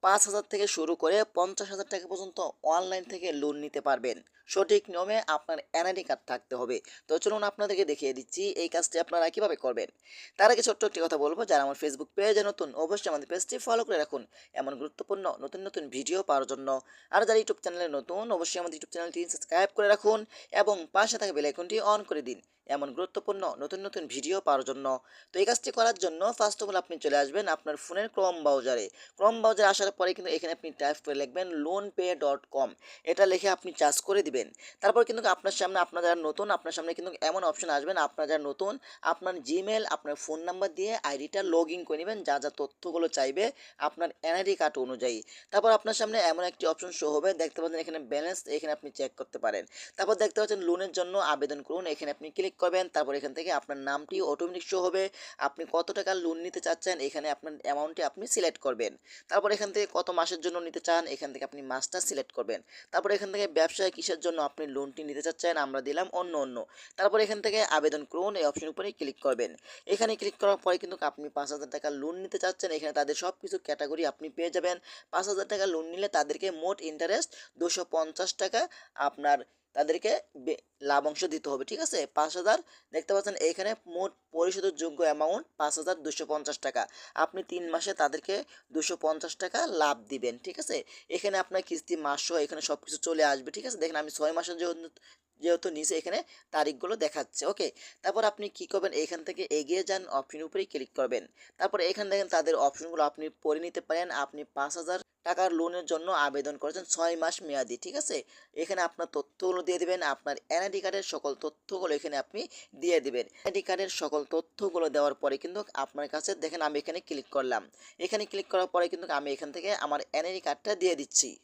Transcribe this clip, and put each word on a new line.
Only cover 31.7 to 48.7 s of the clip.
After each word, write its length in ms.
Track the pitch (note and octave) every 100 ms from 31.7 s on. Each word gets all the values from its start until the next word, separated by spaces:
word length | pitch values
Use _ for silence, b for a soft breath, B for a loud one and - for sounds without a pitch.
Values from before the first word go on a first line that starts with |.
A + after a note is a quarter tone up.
| F#3+ G3+ -
পে 100 | F3+ E3+
ডট 180 | D3 C#3 _ C#3+
কম। 140 | C3 - B B -
এটা 120 | E3+ G3
লিখে 180 | F3+ G3 F#3
আপনি 140 | F#3 D#3+
সার্চ 180 | D3 C#3+ -
করে 140 | G3 D#3
দিবেন। 200 | B2+ G#2+ - B B
তারপর 200 | G3 A#3 A#3
কিন্তু 140 | A3+ A3 F3+
আপনার 200 | F#3+ -
সামনে, 180 | F#3 F#3+ F3
আপনার 160 | F3 E3+
যারা 120 | E3+ D#3
নতুন, 200 | D3+ G#3 F#3
আপনার 160 | E3 E3
সামনে 140 | E3 E3
কিন্তু 140 | F3 E3+ D#3
এমন 120 | F3+ F3+
অপশন 200 | D3+ E3+ C#3+
আসবেন, 200 | D3 F#3 D3
আপনার 180 | - D3+
যারা 120 | D#3 C#3+
নতুন, 240 | C#3 G3 A#3 B B -
আপনার 240 | F3 F#3 F3+ B2
Gmail, 360 | E3 G3 A3 G#3+ D3+
আপনার 200 | D3 D3
ফোন 160 | - D#3 E3+
নাম্বার 220 | F#3 G3 E3
দিয়ে 160 | G3 A3+ -
আইডিটা 320 | C#3+ D3+ G3 F#3+
log 140 | E3 E3 F3
in 60 | E3
করে 100 | D#3
নেবেন, 160 | F3 G#3+ D#3+
যা 80 | C#3+
যা 80 | C#3+ -
তথ্যগুলো 460 | C#3+ _ F3+ E3 E3 D#3
চাইবে 280 | C3+ C#3 A3 C#4 B B D3
আপনার 220 | - E3+ - D#3+
এনআইডি 260 | E3+ G3 G3
কার্ড 140 | D#3 D3 B2+
অনুযায়ী। 340 | B2+ B2 A2+ - B B
তারপর 180 | G3+ A3 A3
আপনার 180 | A3 G#3+
সামনে 180 | G#3+ A3 F3
এমন 120 | D#3+ F3+
একটি 120 | - F3
অপশন 200 | D#3 F#3 E3+
শো 80 | D3+ D3
হবে, 140 | E3+ F3
দেখতে 180 | D#3+ -
পাচ্ছেন 180 | E3 D#3+
এখানে 160 | D#3+ D#3+ B2+
ব্যালেন্স, 280 | C#3+ D#3+ F#3 - D3
এখানে 160 | D#3+